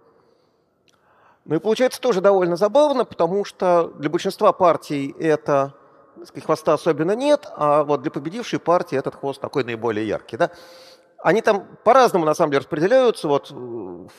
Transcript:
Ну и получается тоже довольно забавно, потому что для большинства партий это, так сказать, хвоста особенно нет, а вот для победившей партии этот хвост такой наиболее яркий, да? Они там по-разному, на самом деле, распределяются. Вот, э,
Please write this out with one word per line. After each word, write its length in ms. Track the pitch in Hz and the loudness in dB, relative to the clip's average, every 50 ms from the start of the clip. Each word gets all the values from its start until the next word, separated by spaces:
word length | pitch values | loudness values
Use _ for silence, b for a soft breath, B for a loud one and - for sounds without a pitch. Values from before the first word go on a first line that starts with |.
| _ _ _ _ _ _ _ _ _ _ _ _ _ _ _ _ _ _ b b b b b b b b b b b | _ _ _ _ _ _ _ _ _ _ _ _ _ _ _ _ _ _ b b b b b b b b b b b
Ну 100 | - 147 | -4 -4
и 40 | 165 | -4
получается 400 | 160 208 220 220 254 254 - - | 0 -2 0 2 0 0 0 -2
тоже 220 | - 254 214 185 | -2 -2 -2 2
довольно 340 | 180 202 202 190 180 170 175 | 4 4 4 4 2 0 0
забавно, 480 | 160 202 208 208 285 302 302 277 254 220 | 0 0 2 4 2 2 2 2 -2 -2
потому 420 | - - - 180 170 185 202 196 | -4 -2 -2 -2 -2 0 -4 -4
что 460 | - - _ 196 180 175 170 165 - - | -6 -8 _ 0 2 2 2 2 0 -6
для 140 | - 143 147 | -6 -6 -4
большинства 440 | 151 175 - 196 185 - 214 196 - | -4 -2 -4 -4 -4 2 2 2 4
партий 600 | - 190 175 151 - - - 151 143 139 139 - - | 4 4 2 2 2 -2 -6 -6 -6 -6 -8 -8 -4
это, 540 | 160 160 151 147 - - 147 139 135 139 139 _ _ _ _ _ _ _ _ - | 0 0 0 0 0 0 0 0 0 -2 -6 _ _ _ _ _ _ _ _ -20
так 100 | - - | -20 -18
сказать, 180 | _ - - | _ -14 -2
хвоста 280 | - 156 151 - 170 156 | -2 -2 -2 2 0 0
особенно 420 | 143 - 175 156 139 160 170 208 | 0 0 -2 0 0 0 -2 -2
нет, 360 | 233 269 294 294 - - - - - | -2 2 0 0 0 0 -10 -6 -2
а 260 | 147 147 147 151 147 | 0 2 2 2 2
вот 180 | 143 147 135 | 0 -2 -2
для 100 | 123 156 | -2 -6
победившей 480 | - 156 139 160 175 240 226 - - 143 | -8 -8 -10 -10 -10 -10 -8 -6 -6 -6
партии 380 | - - 170 180 175 - - 131 | 0 0 0 0 0 -2 -4 -4
этот 180 | 139 151 - | -4 -4 -10
хвост 260 | - - 139 135 - | -8 -10 -10 -8 -8
такой 220 | - 113 - 143 123 | -10 -6 -4 -4 -4
наиболее 440 | 120 117 113 107 120 110 104 110 107 | -4 -6 -6 -4 -4 -4 -2 -4 -4
яркий, 300 | 92 - - - - 117 | -4 -6 -6 -10 -4 -2
да? 140 | 170 165 B B B B B B B B B B B B _ _ | -2 -2 B B B B B B B B B B B B _ _
Они 240 | - 160 165 214 | 0 0 0 2
там 240 | 220 240 208 196 147 - - - _ | 2 0 0 0 -4 -10 -20 -4 _
по-разному, 420 | 208 233 269 247 208 - 185 160 | 4 6 6 6 4 4 2 0
на 100 | 156 151 | 0 0
самом 160 | - 175 156 | 0 0 0
деле, 80 | 139 139 | 0 -2
распределяются. 680 | 127 - - 151 156 196 247 262 254 240 208 - - 160 | -2 -2 -4 -2 0 2 4 4 4 4 0 0 -2 0
Вот, 240 | 143 139 - - | 0 0 -2 -4
э, 560 | 151 127 123 123 117 117 101 92 90 85 92 - b | -16 -16 -14 -12 -12 -12 -12 -12 -14 -16 -18 -20 b